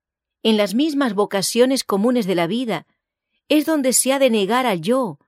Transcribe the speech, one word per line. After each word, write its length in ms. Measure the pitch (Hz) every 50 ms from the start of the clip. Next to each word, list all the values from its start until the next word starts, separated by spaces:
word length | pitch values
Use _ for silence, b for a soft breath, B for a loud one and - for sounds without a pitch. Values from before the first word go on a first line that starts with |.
| _ _ _ _ _ _ _ _ -
En 120 | 220 220
las 180 | 208 208 196 190
mismas 400 | 240 294 330 285 277 285 240 196
vocaciones 680 | 190 208 190 - 196 185 - - 233 247 262 269 247 -
comunes 420 | - 208 196 202 247 247 247 214
de 100 | 180 190
la 120 | 175 170 160
vida 400 | 208 240 262 226 190 147 - _ _ _ _ _ _ _ _ _ _ _ _ _
es 160 | 277 311 277
donde 260 | 311 320 302 254 262
se 220 | 233 - - 254 269
ha 60 | 277
de 100 | 269 254
negar 360 | 220 214 196 180 233 254 262
al 140 | 240 196 175
yo 400 | 156 190 247 269 262 190 147 - _